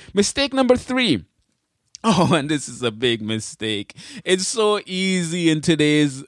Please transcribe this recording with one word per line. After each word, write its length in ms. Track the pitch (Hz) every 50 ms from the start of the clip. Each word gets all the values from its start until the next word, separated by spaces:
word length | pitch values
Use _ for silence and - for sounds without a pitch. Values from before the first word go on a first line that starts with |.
| - -
Mistake 400 | - 196 202 - - - 277 277
number 240 | 269 269 262 247 254
three. 480 | 240 - - 254 254 240 208 135 92 - _
<laughs> 40 | _ _ _ _ _ _ _ _ _ _ _ _ - - -
Oh, 300 | 226 196 175 170 127 170
and 140 | 160 135 147
this 200 | 156 143 - -
is 140 | 120 107
a 100 | 123 117
big 280 | 107 110 127 123 117 113
mistake. 760 | 107 107 110 110 - - - - 110 110 107 101 101 - - - - - 285 233
It's 240 | - - 185 185 190
so 340 | - - 220 214 208 208 202 -
easy 640 | - 185 185 190 190 185 185 175 160 165 180 170 160
in 100 | 156 156
today's, 600 | 143 - 165 147 151 151 151 151 151 143 131 135 139